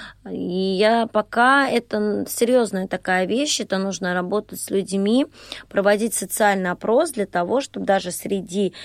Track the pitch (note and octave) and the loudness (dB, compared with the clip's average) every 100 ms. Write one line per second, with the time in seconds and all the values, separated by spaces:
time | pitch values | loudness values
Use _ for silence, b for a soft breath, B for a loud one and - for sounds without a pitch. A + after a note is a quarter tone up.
0 | B - G3 F#3 F3+ F#3 F#3+ F#3+ G#3+ A#3 | B -18 -12 -8 -4 -2 0 2 4 4
1 | A3+ G#3+ - A#3 B3 C#4 C4+ A#3+ A#3 G#3+ | 0 -2 -2 2 4 4 2 0 -2 -2
2 | G#3 G3+ - - A#3 B3+ G#3+ F#3+ F#3+ F3+ | -2 -2 -4 0 2 4 2 -2 -4 -4
3 | - F#3 F#3 A3+ D4+ - A3 F#3+ G3 F3+ | -2 0 0 0 0 -2 -2 -2 -2 -4
4 | F#3 F3+ F3+ G#3 G#3 F#3 - G3 F#3+ G3 | -2 -2 -2 -4 -4 -10 -4 -2 0 0
5 | G3 B3 D4+ B B B - G3+ G3 G#3 | 2 2 0 B B B -6 0 2 2
6 | A3+ - F#3+ - G#3 G3 F#3 F3 - A#3 | 0 -4 -4 2 2 2 0 -2 2 2
7 | E4 A3+ G3 - F3 A#3+ C4+ G#3 F#3 G3 | 2 -2 -2 -2 0 -2 -2 -4 0 0
8 | F3+ - - G3 F3 F#3 F#3+ B | 0 -8 -4 -6 -4 -2 -2 B